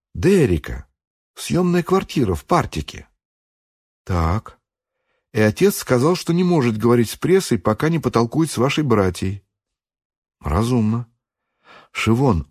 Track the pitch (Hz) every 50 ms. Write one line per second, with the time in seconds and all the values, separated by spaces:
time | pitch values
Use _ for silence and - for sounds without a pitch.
0 | _ _ _ - 90 170 202 190 147 107 87 78 - - 60 62 - _ _ _
1 | _ _ _ _ _ _ _ - - - - 165 180 180 175 175 165 - 185 190
2 | 202 - - 165 127 95 90 78 - _ 180 170 - - - 80 73 - - -
3 | - _ _ _ _ _ _ _ _ _ _ _ _ _ _ _ _ _ _ _
4 | _ - 95 85 82 80 87 110 - - - _ _ _ _ _ _ _ _ _
5 | _ _ _ _ _ _ _ 110 107 107 104 - 180 202 202 - - - 127 123
6 | 123 156 180 175 - - 170 175 185 175 175 160 127 120 110 107 104 120 120 123
7 | 117 107 - - - - 185 190 180 - 123 110 - - 107 - - 156 170 160
8 | 127 127 - 117 117 117 - 143 165 151 - - 117 139 - - 156 139 117 107
9 | 98 92 90 - - 95 98 98 _ _ _ _ _ _ _ _ _ _ _ _
10 | _ _ _ _ _ _ _ _ - 71 73 92 113 117 127 120 110 107 113 120
11 | 120 - _ _ _ _ _ _ _ _ _ _ _ _ - - - _ _ -
12 | - 110 113 117 143 139 101 80 73 -